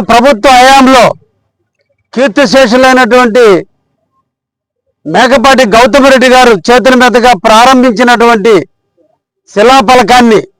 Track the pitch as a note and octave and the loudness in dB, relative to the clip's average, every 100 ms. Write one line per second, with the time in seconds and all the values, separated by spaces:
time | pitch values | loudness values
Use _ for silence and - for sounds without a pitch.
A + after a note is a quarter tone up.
0 | G#3 A#3 B3+ A3+ C#4 B3+ B3+ C4+ C4 C4 | 0 0 0 0 0 2 2 2 2 2
1 | G3 - _ _ _ _ _ _ _ _ | 0 -4 _ _ _ _ _ _ _ _
2 | _ - C4+ G3+ B3+ C4 B3+ B3+ C4 B3+ | _ -6 -4 -2 -2 0 0 0 0 0
3 | B3 B3 B3 A3+ A3+ F3+ - _ _ _ | 0 0 0 0 0 0 -4 _ _ _
4 | _ _ _ _ _ _ _ _ _ _ | _ _ _ _ _ _ _ _ _ _
5 | - E3+ B3 C4 C4+ B3+ A#3+ F3+ A#3+ C4+ | -8 -6 -2 -2 0 -2 0 0 0 0
6 | C4+ C4 B3 B3+ B3 G3+ - A#3+ C4 B3 | 0 0 0 0 0 0 0 -2 0 0
7 | B3 A#3 B3 G#3 A3+ A3 B3 C4 B3+ G#3 | 0 0 0 0 0 0 2 0 0 -2
8 | B3 A#3 A#3 A#3 G3+ G3 - _ _ _ | -2 0 0 0 0 -2 -4 _ _ _
9 | _ _ _ _ _ G3 A3+ C4+ G3 B3+ | _ _ _ _ _ -4 0 0 0 0
10 | G#3 B3 A#3+ G3+ - | 0 0 2 0 -4